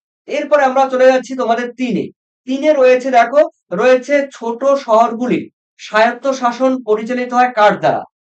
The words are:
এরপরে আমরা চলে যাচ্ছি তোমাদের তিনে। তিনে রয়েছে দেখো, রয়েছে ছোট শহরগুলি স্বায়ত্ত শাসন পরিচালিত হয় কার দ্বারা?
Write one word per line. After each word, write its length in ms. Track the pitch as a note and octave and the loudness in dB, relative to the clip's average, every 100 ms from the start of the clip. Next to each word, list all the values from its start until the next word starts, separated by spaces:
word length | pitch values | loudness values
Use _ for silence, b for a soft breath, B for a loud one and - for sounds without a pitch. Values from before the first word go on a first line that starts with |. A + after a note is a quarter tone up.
| _ _ - | _ _ -8
এরপরে 380 | C#4 C#4+ D4 | -6 0 2
আমরা 260 | C4 C4 C4 | 2 2 0
চলে 180 | B3+ C4 | 4 4
যাচ্ছি 280 | C4 - C4 | 4 -2 -6
তোমাদের 360 | A3 A#3 A#3+ | -2 -2 -4
তিনে। 380 | B3 B3 F3 - - _ _ B3+ | -8 -6 -4 -6 -14 _ _ -8
তিনে 280 | C4+ D4+ | -2 0
রয়েছে 380 | C#4+ B3+ B3+ C4 | 4 4 2 2
দেখো, 380 | B3 A#3 D4 E4 - _ | 2 2 2 0 -2 _
রয়েছে 560 | F3+ B3+ B3+ C4 C#4+ C#4 | -2 2 2 2 -2 -2
ছোট 320 | - A#3 A#3 C#4 | -8 -10 -4 0
শহরগুলি 840 | C#4 A#3 A3 A#3 A3+ B3 - - _ _ _ | 0 2 2 2 -2 -4 -4 -6 _ _ _
স্বায়ত্ত 540 | - G#3+ A#3+ A#3+ C4+ | -4 0 0 0 -6
শাসন 520 | C4 A#3+ A#3+ C4 B3+ | -2 -4 0 -2 -2
পরিচালিত 500 | G#3+ G#3+ A3 B3 B3 | -2 -2 -2 -6 -2
হয় 180 | B3 B3 | 0 0
কার 280 | A3 G#3 F#3 | 2 2 2
দ্বারা? 240 | D3+ - - _ _ | 0 -2 -6 _ _